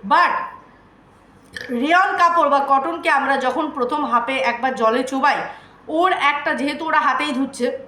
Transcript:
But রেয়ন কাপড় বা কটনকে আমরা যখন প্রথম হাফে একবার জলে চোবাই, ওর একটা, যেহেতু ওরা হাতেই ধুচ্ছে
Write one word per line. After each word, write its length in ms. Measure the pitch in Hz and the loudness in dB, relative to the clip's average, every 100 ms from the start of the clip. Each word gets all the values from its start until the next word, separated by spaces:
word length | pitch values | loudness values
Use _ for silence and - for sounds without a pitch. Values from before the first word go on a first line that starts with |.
| 196 | 2
But 220 | 311 349 - - - - - - _ - - _ - - - - | 2 4 0 -6 -14 -20 -20 -20 _ -20 -20 _ -20 -18 -16 -8
রেয়ন 480 | 240 285 349 392 381 | -4 2 4 4 4
কাপড় 320 | 339 339 302 | 2 4 2
বা 160 | 277 277 | 2 2
কটনকে 420 | 269 330 339 330 | 0 0 -4 0
আমরা 280 | 285 262 269 | 0 2 0
যখন 340 | 254 311 302 | 0 -2 -4
প্রথম 340 | - 240 294 277 | -4 -4 -2 0
হাফে 300 | 240 226 269 | 0 0 -2
একবার 400 | 240 226 254 254 | -2 -2 -4 0
জলে 280 | 220 240 | 0 2
চোবাই, 320 | - 269 285 202 165 - - - - | -2 0 0 0 -4 -12 -20 -20 -4
ওর 240 | 311 370 | 0 2
একটা, 420 | 349 285 294 302 | 2 0 0 -2
যেহেতু 320 | 262 277 285 320 | -2 -4 -4 0
ওরা 140 | 302 | 2
হাতেই 320 | 269 254 302 | 2 0 -2
ধুচ্ছে 560 | 262 269 - 247 - | -2 -4 -2 -4 -4